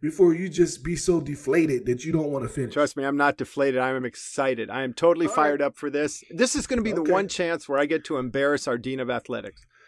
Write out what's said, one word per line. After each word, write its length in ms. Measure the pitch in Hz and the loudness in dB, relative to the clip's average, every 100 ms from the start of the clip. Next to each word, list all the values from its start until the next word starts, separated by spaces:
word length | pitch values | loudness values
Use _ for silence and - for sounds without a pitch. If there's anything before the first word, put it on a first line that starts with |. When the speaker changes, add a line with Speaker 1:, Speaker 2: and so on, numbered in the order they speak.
Speaker 1:
before 320 | 151 151 180 | -6 4 6
you 160 | 165 185 | 6 -2
just 340 | 151 170 - | 2 2 2
be 140 | - 165 | -6 -4
so 240 | - 170 | 2 0
deflated 640 | 139 147 - 156 160 127 127 | 0 -6 0 2 4 0 -2
that 180 | 123 | -4
you 80 | 156 | 0
don't 180 | 165 151 | -2 0
wanna 200 | 139 127 | -4 -4
finish. 240 | - 123 | -6 -4
Speaker 2:
Trust 240 | 143 147 - | 0 -2 0
me, 80 | 139 | -2
I'm 100 | 143 | 2
not 220 | 143 135 | 2 2
deflated. 420 | - - 139 127 | -6 0 0 2
I 120 | 127 | 0
am 120 | 131 | -2
excited. 680 | 127 - - - 135 123 107 | -6 -10 -12 -2 -2 0 -4
I 140 | 113 | -4
am 80 | 135 | -6
totally 320 | 120 165 170 165 | 2 4 4 2
Speaker 1:
All 20 | |
right. 60 | 156 | 2
Speaker 2:
fired 260 | 151 143 | 2 2
up 160 | 143 - | -2 -2
for 120 | 147 | -6
this. 360 | 143 151 - - | -2 -2 -6 -14
This 280 | 165 247 294 | 0 0 0
is 100 | - | -2
gonna 140 | 247 | -2
be 100 | 220 | 0
the 80 | 190 | -2
Speaker 1:
Okay. 140 | 156 | 2
Speaker 2:
one 160 | 180 196 | 2 0
chance 400 | - 175 165 - | -2 -2 -4 -2
where 100 | 139 | 0
I 60 | 143 | 2
get 180 | 156 - | 0 -2
to 120 | 147 | -4
embarrass 500 | 127 131 139 143 - | -2 0 2 2 0
our 100 | 120 | -4
Dean 220 | 117 131 | -4 -6
of 100 | 123 | -4
Athletics. 520 | 120 - 117 101 - _ _ | -4 -4 -8 -8 -16 _ _